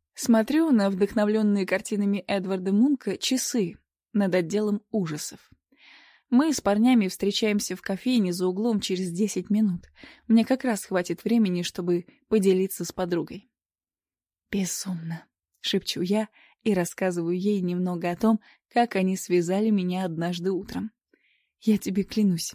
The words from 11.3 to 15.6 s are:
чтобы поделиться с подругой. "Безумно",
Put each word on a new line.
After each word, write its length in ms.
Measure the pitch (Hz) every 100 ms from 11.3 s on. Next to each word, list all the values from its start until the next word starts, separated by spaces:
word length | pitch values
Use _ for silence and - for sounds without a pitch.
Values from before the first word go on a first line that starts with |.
| 233 208 175
чтобы 440 | 175 - 175 175 175 _ _
поделиться 560 | 220 196 185 190 -
с 80 | 175
подругой. 580 | - 180 175 160 180 - _ _ _ _ _ _ _ _ _ _
"Безумно", 760 | 196 185 - 190 175 165 165 - _ _ _